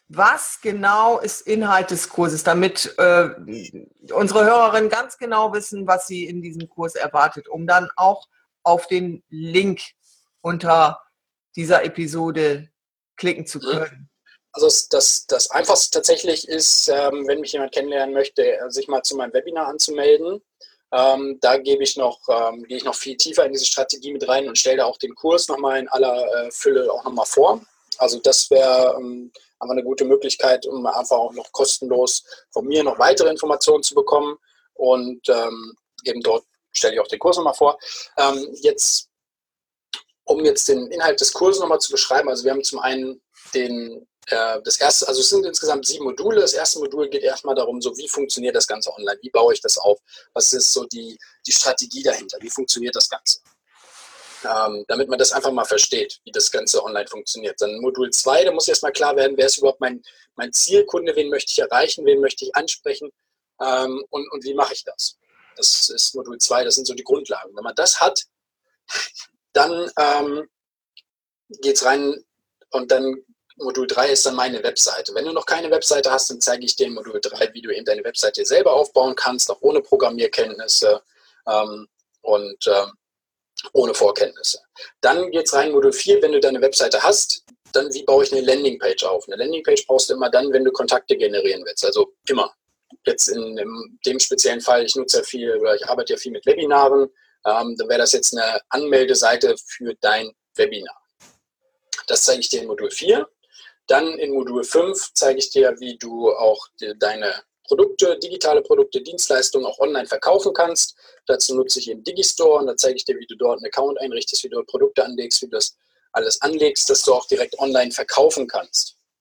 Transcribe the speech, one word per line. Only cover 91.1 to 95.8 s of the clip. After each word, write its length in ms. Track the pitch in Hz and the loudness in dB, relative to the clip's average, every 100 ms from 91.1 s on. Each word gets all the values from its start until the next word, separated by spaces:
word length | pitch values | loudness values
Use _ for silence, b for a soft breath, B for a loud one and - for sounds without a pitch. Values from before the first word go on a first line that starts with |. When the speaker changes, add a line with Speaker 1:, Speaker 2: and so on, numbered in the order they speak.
| - | 0
Speaker 2:
generieren 480 | 107 101 98 92 | 0 0 -2 -2
willst. 220 | 87 - 98 | -8 -4 0
Also 280 | 104 98 _ - | 0 0 _ -2
immer. 260 | 127 90 _ _ _ _ - - | -2 -2 _ _ _ _ -6 -2
Jetzt 220 | - - | 0 0
in 260 | 113 110 110 | -2 -6 -8
dem, 440 | 104 117 113 _ 127 | -10 -10 -16 _ -4
dem 140 | 131 | -2
speziellen 420 | - 135 127 117 | 0 0 0 0
Fall, 220 | 127 120 | 2 2
ich 120 | 117 135 | 2 -2
nutze 220 | 131 120 | 0 -2
ja 60 | |
viel, 320 | - 123 120 110 | -2 -6 -4 0
oder 180 | 110 | 0
ich 120 | 104 | 0